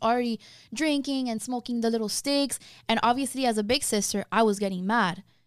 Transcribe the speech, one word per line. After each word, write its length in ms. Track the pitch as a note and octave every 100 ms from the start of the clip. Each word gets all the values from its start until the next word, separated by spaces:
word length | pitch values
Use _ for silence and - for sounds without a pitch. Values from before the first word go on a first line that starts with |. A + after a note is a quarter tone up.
already 360 | A#3 A#3+ A#3+ A3 - - -
drinking 560 | A3+ D#4 C#4+ C4+ C4+ B3+
and 100 | A3
smoking 400 | B3 B3 A#3 A#3+
the 80 | A3+
little 220 | A3+ G#3+
sticks. 480 | - - F#3 C4 - - - -
And 140 | A3+
obviously, 440 | A#3 B3 C4+ C4 B3+
as 100 | G#3+
a 80 |
big 180 | G#3 B3+
sister, 440 | - G#3+ G3 G3+ -
I 120 | G3+
was 160 | A3+ G3+
getting 280 | G3+ F#3 F#3
mad. 360 | A#3 F#3+ E3 - _